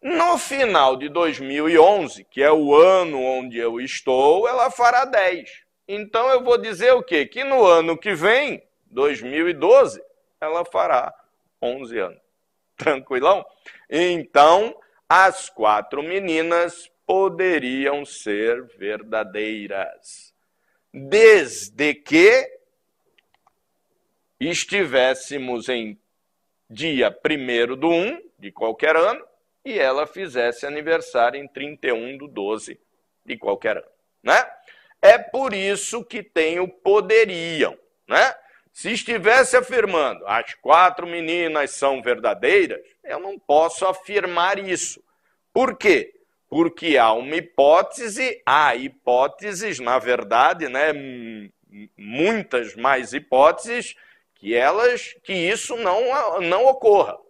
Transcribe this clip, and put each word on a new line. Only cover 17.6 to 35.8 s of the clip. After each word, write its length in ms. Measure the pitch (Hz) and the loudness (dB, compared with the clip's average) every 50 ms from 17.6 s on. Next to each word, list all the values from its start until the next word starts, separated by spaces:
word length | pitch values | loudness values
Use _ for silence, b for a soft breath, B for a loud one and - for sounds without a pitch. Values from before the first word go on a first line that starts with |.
| 131 127 127 135 135 139 143 143 143 | -2 -4 -6 -4 -2 -2 -4 -4 -8
ser 580 | 143 - - - 107 101 101 110 117 117 123 127 120 _ _ | -12 -18 -14 -8 -6 -4 -2 -2 -2 -2 -4 -6 -16 _ _
verdadeiras, 1600 | 95 101 107 104 107 113 110 110 107 98 95 107 107 107 110 107 104 98 101 98 92 78 - _ _ - - - - _ _ _ _ _ _ _ _ _ _ _ _ _ _ | -8 -8 -8 -8 -10 -8 -6 -6 -6 -6 -8 -8 -8 -6 -8 -10 -10 -10 -8 -8 -8 -10 -12 _ _ -20 -20 -20 -20 _ _ _ _ _ _ _ _ _ _ _ _ _ _
desde 1000 | 139 135 135 160 208 226 220 214 196 151 127 - - - - _ - 147 151 143 | -18 -8 -2 2 6 8 8 8 6 4 -2 -8 -14 -16 -16 _ -4 -4 -4 -4
que 680 | - _ - 147 160 180 208 233 262 - - - - _ _ _ _ _ _ _ _ _ _ _ _ _ _ _ _ _ _ _ _ _ _ _ _ _ _ _ _ _ _ _ _ _ _ _ _ | -6 _ 0 4 6 6 6 6 4 0 -4 -14 -20 _ _ _ _ _ _ _ _ _ _ _ _ _ _ _ _ _ _ _ _ _ _ _ _ _ _ _ _ _ _ _ _ _ _ _ _
estivéssemos 1300 | 127 160 175 165 - - 190 202 190 147 123 131 127 131 131 131 - - 143 143 131 127 123 117 107 - | -8 -6 -6 -6 -8 -6 -4 -4 -4 0 0 2 2 2 0 -4 -8 -12 -12 -10 -8 -8 -8 -8 -6 -6
em 320 | 127 120 113 107 104 _ _ _ _ _ _ _ _ _ _ _ _ _ _ _ | -6 -6 -8 -12 -14 _ _ _ _ _ _ _ _ _ _ _ _ _ _ _
dia 420 | 120 107 147 165 151 131 120 104 | -14 -10 -8 -6 -2 0 0 0
primeiro 640 | 98 - _ 156 156 147 131 127 123 117 117 120 131 | -2 -4 _ -6 -4 -4 -6 -4 -2 -2 -2 -2 -4
do 140 | 131 143 165 | -4 -2 0
um 320 | 170 170 180 226 302 339 - _ _ _ | 0 0 -2 -4 -8 -12 -18 _ _ _
de 100 | 98 98 | -20 -20
qualquer 460 | _ - - - 113 - - 151 156 | _ -8 -6 -6 -4 -2 0 0 2
ano 320 | 160 170 202 240 302 - _ _ _ _ _ _ _ _ | 2 2 0 -2 -4 -12 _ _ _ _ _ _ _ _
e 120 | 269 262 196 | -10 -4 -2
ela 300 | 143 131 131 139 151 151 | -2 0 0 -2 -4 -6
fizesse 580 | - 185 190 170 123 127 120 120 120 - - | -8 -14 -14 -10 -6 -4 -4 -4 -4 -6 -10
aniversário 720 | 143 147 151 151 156 165 165 165 - - 127 117 120 123 139 | -12 -10 -10 -4 -4 -4 -4 -4 -4 -2 0 0 0 -2 -6
em 80 | 143 139 | -16 -16
trinta 400 | _ 131 139 143 151 _ - 135 | _ -12 -12 -12 -12 _ -4 -4
e 40 | |
um 260 | 120 113 117 127 135 139 | -4 -4 -6 -10 -14 -16
do 100 | - - | -20 -16
doze 500 | - - 98 101 110 107 - - - _ _ _ _ _ _ _ _ _ _ | -10 -8 -6 -6 -6 -6 -8 -14 -20 _ _ _ _ _ _ _ _ _ _
de 120 | - - 113 | -16 -14 -8
qualquer 400 | - 107 101 - - 113 104 90 | -6 -6 -6 -4 -4 -4 -4 -4
ano, 140 | - _ _ _ _ _ _ _ _ | -8 _ _ _ _ _ _ _ _
né? 260 | - 151 202 175 - - _ b b b b b b b b | 0 0 0 0 -2 -10 _ b b b b b b b b
É 160 | - 190 226 233 | 6 6 6 6
por 360 | 220 - - 254 269 262 208 | 4 -6 -8 -6 -6 -4 -4
isso 520 | 196 190 196 202 190 | -4 -4 -4 -4 -4